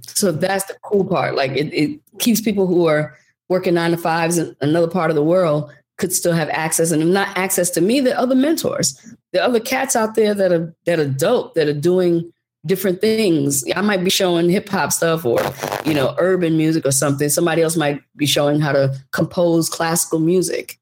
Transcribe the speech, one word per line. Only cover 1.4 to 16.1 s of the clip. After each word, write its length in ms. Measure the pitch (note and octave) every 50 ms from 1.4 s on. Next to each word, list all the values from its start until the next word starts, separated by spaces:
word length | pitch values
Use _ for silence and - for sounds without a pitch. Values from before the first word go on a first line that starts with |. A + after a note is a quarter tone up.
| C#3 B2+ -
it, 200 | C3 D#3 - -
it 280 | C#3+ D3+ - - - _ _ _ -
keeps 220 | - B3 G#3+ -
people 260 | - A3+ G3+ G3+ F#3+
who 200 | F#3 F3 F3 E3+
are 300 | D#3+ D3+ D3+ D3+ C3+ - _ _ _ _ _ _ -
working 260 | F3+ F3+ F#3 F#3+ E3+
nine-to-fives 640 | E3+ E3+ E3+ E3+ E3+ - E3+ E3 E3+ E3 E3 E3+ E3
in 180 | D3+ - - _
another 280 | C3+ D3 D#3 E3+ E3+ E3
part 220 | - F#3 D#3+ D#3+
of 60 | D#3
the 60 | D3 D3
world 480 | D#3+ F3 F#3 F3+ D#3+ D3 D3+ D3 - - - _ _ _ -
could 140 | G3+ F3 -
still 200 | - - F3 E3+
have 160 | E3 D3+ -
access, 400 | - D#3+ D#3 D#3+ - E3 E3 E3
and 220 | E3 D3+ D#3+ E3+ F#3
not 240 | G3 G3 F#3+ - F3+
access 320 | F#3+ F#3+ - F#3+ F3 F3
to 100 | - E3
me, 200 | E3+ G#3 B3 C#4+
the 180 | B3+ G3+ - -
other 160 | B3 B3 C4
mentors, 640 | B3+ C4+ D#4 E4 - - - - - E3+ - - - - - - _ _ _ -
the 80 | F#3 -
other 180 | B3+ A#3+ G#3+
cats 340 | A3 - C4 B3+ C4+ B3+ -
out 220 | A#3 A3 G#3+ A3
there 180 | A#3 G#3+ G#3 G#3
that 160 | G3+ F#3+ F3+
are, 240 | F3 E3 E3+ E3 - _ _
that 120 | E3+ E3+ D#3+
are 100 | D3 C#3
dope, 460 | C3+ C3+ E3 G#3 B3 G3+ - - -
that 140 | E3 D3+ D3
are 40 | D3 D3
doing 520 | C#3+ F3 F3+ F#3 F3+ F3 E3+ E3 E3 - _ _ _ _ _ _ _
different 340 | D3+ G3 F#3+ - G3 F3 F#3
things. 600 | G#3+ A3 A3 A3 A3 F#3 D#3+ D3 C#3 C#3+ C#3 C#3 - - -
I 60 | F3+ G3
might 200 | G#3 G#3 F3+ F3
be 60 | F#3+
showing 380 | - - G3 F3+ F3 E3 F3 F3
hip 200 | F3 G3+ - -
hop 200 | - F3+ C#3+ -
stuff 360 | - - E3+ E3 E3 E3 E3+
or, 120 | A#2+ - - - - C3 - - - G#2 - -
you 80 | D3+ D#3
know, 220 | C#3+ C3 -